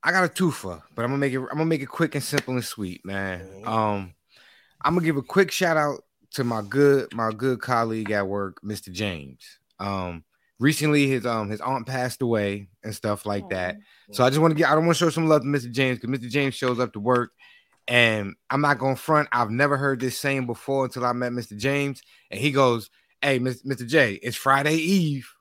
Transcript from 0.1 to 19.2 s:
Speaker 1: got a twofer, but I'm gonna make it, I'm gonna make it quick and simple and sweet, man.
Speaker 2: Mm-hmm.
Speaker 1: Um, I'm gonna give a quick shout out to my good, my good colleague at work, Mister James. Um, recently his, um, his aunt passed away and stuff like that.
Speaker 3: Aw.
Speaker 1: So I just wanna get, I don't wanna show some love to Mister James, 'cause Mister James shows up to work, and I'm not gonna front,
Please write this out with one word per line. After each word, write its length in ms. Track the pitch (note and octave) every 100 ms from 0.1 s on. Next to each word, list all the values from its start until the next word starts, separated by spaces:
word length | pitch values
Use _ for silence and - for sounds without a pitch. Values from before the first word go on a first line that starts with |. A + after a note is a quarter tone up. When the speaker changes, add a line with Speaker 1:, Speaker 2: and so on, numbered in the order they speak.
Speaker 1:
got 120 | F3+
a 40 | F3+
twofer, 540 | - F#3 - F#2+ E2+ -
but 80 | -
I'm 60 | A#2
gonna 100 | C#3
make 140 | C#3
it, 60 | C3
I'm 60 | C3
gonna 160 | D3 E3
make 160 | D#3+
it 60 | C3+
quick 260 | - D#3+
and 80 | D3
simple 320 | - C#3+ -
and 100 | B2+
sweet, 400 | A2+ - G2 E2+
man. 360 | F#2 G2 G2 F2+
Speaker 2:
Mm-hmm. 280 | F#2+ G2 G#2
Speaker 1:
Um, 460 | A2+ A2 G2+ F#2+ - _ _ - _ _ _
I'm 120 | C#3
gonna 100 | F3
give 120 | D#3+ C#3+
a 60 |
quick 280 | B2+ F#3 F#3+
shout 260 | - F3+ D#3+
out 280 | D3 C3+ _ _ _
to 120 | -
my 180 | A#2+ A2+
good, 500 | G2+ C3+ C#3+ C#3 A#2+
my 180 | A2+ A2
good 280 | A2 C3 B2
colleague 500 | - B2 A#2 A2 G#2+
at 160 | G#2 G2
work, 340 | G2+ G2 E2+
Mister 280 | G2+ G#2 -
James. 680 | F2+ G#2 E2+ C#2 C2 - - _ _
Um, 440 | G2+ G2 F2+ E2+ _ _ _ _
recently 480 | C3 D#3 D3+ D3 C#3
his, 180 | C3 A2+
um, 220 | A2+ G#2
his 100 | G#2+
aunt 260 | B2 C3 A#2
passed 360 | B2+ B2 -
away 460 | B2 A2+ G#2 G2+ G2+ _
and 100 | A2
stuff 320 | G#2+ A2 G#2 G#2+
like 220 | G2+ G2
that. 280 | F#2 F2+ G#2
Speaker 3:
Aw. 360 | _ _ _
Speaker 1:
So 120 | -
I 40 | B2+
just 120 | C#3
wanna 140 | D#3+
get, 140 | D3+ C#3
I 60 | D3+
don't 80 |
wanna 100 | E3
show 160 | D#3 E3+
some 160 | D#3 D#3+
love 160 | D3+
to 60 | B2+
Mister 220 | C#3+ A#2+
James, 280 | A#2 C3+ B2+
'cause 120 | A#2+
Mister 180 | C3+ A#2+
James 260 | C3 C#3
shows 240 | - C3 A#2+
up 140 | B2
to 80 | G#2+
work, 320 | G#2+ B2 A#2+ _ - _ _ _ -
and 460 | B2 A#2+ A2 G2 - _
I'm 100 | C3+
not 180 | D3 C3+
gonna 160 | C3
front, 340 | B2+ - D3+